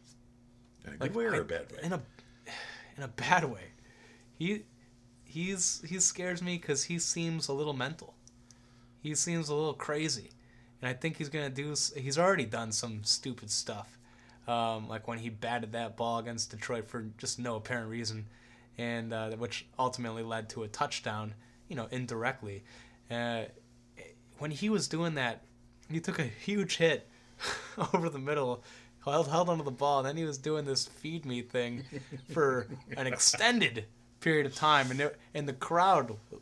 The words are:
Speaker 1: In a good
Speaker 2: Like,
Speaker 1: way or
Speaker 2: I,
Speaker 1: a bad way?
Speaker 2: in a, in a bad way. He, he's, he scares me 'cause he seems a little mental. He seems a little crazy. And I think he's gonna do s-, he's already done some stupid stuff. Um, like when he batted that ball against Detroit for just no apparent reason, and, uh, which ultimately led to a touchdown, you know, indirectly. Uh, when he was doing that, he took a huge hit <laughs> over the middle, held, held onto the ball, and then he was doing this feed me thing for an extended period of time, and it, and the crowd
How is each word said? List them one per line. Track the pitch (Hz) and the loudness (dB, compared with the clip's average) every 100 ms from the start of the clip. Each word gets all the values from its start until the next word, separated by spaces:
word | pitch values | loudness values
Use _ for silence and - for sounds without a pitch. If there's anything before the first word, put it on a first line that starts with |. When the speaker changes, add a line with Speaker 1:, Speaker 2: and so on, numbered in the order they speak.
| - - - - - - - - - | -20 -20 -20 -20 -20 -20 -20 -18 -14
Speaker 1:
In | |
a | 73 | -4
good | |
Speaker 2:
Like, | 135 | -2
Speaker 1:
way | 214 | 0
or | 226 | 2
Speaker 2:
I, | 190 | 0
Speaker 1:
a | |
bad | - 82 - | 0 -4 -4
way? | - | -6
Speaker 2:
in | 165 | -2
a, | 180 - - - - - - - - - - | -2 -4 -16 -20 -20 -14 -12 -12 -14 -16 -10
in | |
a | 135 | -8
bad | - 123 175 | -4 4 4
way. | 151 107 - - - - - - - - | 4 -2 -12 -18 -20 -20 -20 -20 -20 -4
He, | 165 208 - - - - - - | -2 -2 -6 -20 -20 -20 -20 -20
he's, | - 156 180 190 - - 151 | -14 -6 -4 0 0 -2 -6
he | 185 | 0
scares | - - 180 175 | 0 2 -2 -2
me | 180 175 | -2 -2
'cause | 165 139 | 0 0
he | - 170 | 0 0
seems | - 170 165 160 156 | 0 0 0 0 -2
a | |
little | 139 151 | -2 -2
mental. | 135 127 165 - - - - - - - - - - | -2 -2 -4 -12 -20 -20 -20 -20 -20 -20 -20 -20 -10
He | 147 151 | -4 0
seems | 175 170 151 | 0 0 0
a | 147 | 0
little | 156 | 0
crazy. | 143 - 151 156 120 90 - - - - - | -2 -2 0 0 -2 -6 -20 -20 -20 -20 -6
And | 127 | -4
I | |
think | 131 160 160 | -2 -2 -2
he's | 147 | -4
gonna | 151 143 | -4 -4
do | 131 147 | -4 -2
s-, | 143 - 143 | 0 -2 -2
he's | 131 139 | -2 4
already | 180 185 110 | 6 4 2
done | 113 113 | -2 -2
some | 107 120 107 | -2 -4 -2
stupid | 104 - 139 117 104 | 0 0 -2 -6 -4
stuff. | - - 107 104 - - - - - - | -4 -2 -8 -10 -18 -20 -20 -20 -12 -2
Um, | 117 113 113 110 | 0 2 0 -4
like | 110 113 | -6 -6
when | 117 | -6
he | 113 | -6
batted | 107 117 120 110 | -4 -2 -2 -2
that | 117 113 | -4 -4
ball | 110 117 117 | -2 0 0
against | 113 113 - | -2 -4 -6
Detroit | 110 - 120 110 | -6 -4 -4 -4
for | 123 110 107 | -8 -8 -8
just | 127 - | -6 -4
no | 120 110 | -4 -4
apparent | 107 123 110 | -4 -4 -4
reason, | 117 113 110 107 - - - - - | -4 -4 -6 -10 -14 -20 -20 -16 -6
and, | 120 117 113 | -4 -4 -4
uh, | 113 110 | -4 -4
which | 110 120 - - - | -4 -6 -6 -6 0
ultimately | 127 123 120 113 | 0 0 -4 -4
led | 113 113 110 | -4 -4 -4
to | - | -6
a | 107 | -8
touchdown, | - 143 - 120 107 110 107 - - - | -2 -2 -2 -4 -4 -4 -8 -16 -20 -10
you | 135 | -8
know, | 110 | -4
indirectly. | 127 123 113 120 131 104 98 - - - - - | -4 -4 -2 -2 -2 -8 -10 -12 -20 -20 -20 -8
Uh, | 117 120 117 107 - - - - - 92 - - - | -4 -2 -2 -6 -12 -20 -20 -20 -20 -20 -20 -20 -10
when | 151 | -6
he | 143 208 | -2 2
was | 208 - | 2 2
doing | 160 170 151 | 0 0 2
that, | 123 107 - - - - - | 0 -2 -10 -20 -20 -20 -6
he | 160 | -4
took | 165 180 | -2 0
a | |
huge | 127 104 - 202 190 - | -2 -4 -2 0 0 4
hit | 165 139 - - - - - | 6 4 -2 -20 -20 -8 -6
<laughs> | - - - - | -6 -8 -4 0
over | 185 165 | 2 2
the | 143 | -2
middle, | 135 147 127 120 - - - - | 0 2 0 -2 -8 -20 -20 -8
held, | - 151 143 | 2 4 6
held | 156 180 | 4 4
onto | 165 | 2
the | 143 | -2
ball, | 123 143 139 | 0 4 4
and | 131 | 2
then | 156 | 0
he | |
was | 160 135 | -2 -2
doing | 151 156 | -2 0
this | 143 131 - | 0 0 -2
feed | - 156 165 131 | -6 -6 -6 -4
me | 123 | -4
thing | 120 127 120 120 135 143 131 139 - | -2 -2 -2 -4 -8 -12 -10 -12 -4
for | 156 139 127 110 131 - 139 | 4 4 4 -2 -8 -10 -4
an | 131 | -2
extended | 123 - - 220 240 156 113 104 - - - | 4 4 6 6 6 4 2 -6 -14 -20 -2
period | 165 156 143 | 4 4 4
of | |
time, | - 151 147 131 | 4 8 8 6
and | 131 | 2
it, | 147 - - | 0 -2 -6
and | 156 147 | -4 -4
the | |
crowd | 131 - 170 185 175 117 107 - 139 | -4 2 6 10 8 6 -4 -12 -14